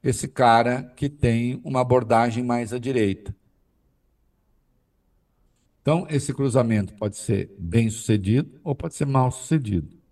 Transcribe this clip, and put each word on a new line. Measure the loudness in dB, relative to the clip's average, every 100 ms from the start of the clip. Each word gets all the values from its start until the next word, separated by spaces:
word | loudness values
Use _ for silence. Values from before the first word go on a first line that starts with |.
esse | -2 -4 -6
cara | 2 4 6 4 -2 -8 -8
que | -8
tem | 0 0 0 -2 -6
uma | -4 -2
abordagem | 2 2 4 2 2 0
mais | -2 -2 -4
à | -6
direita." | -4 0 0 -2 -8 -16 _ _ _ _ _ _ _ _ _ _ _ _ _ _ _ _ _ _ _ _ _ _ _ _
Então, | 0 0 0
esse | -4 -4
cruzamento | -4 0 2 2 2 0
pode | -4 -8 -6
ser | -4 -4 -4 -10
bem | -2 0 0
sucedido | -2 0 0 2 0 0 -10
ou | -8
pode | -6 -8
ser | -6
mal | 0 2 2
sucedido. | -2 -2 -2 0 -4 -4 -16 _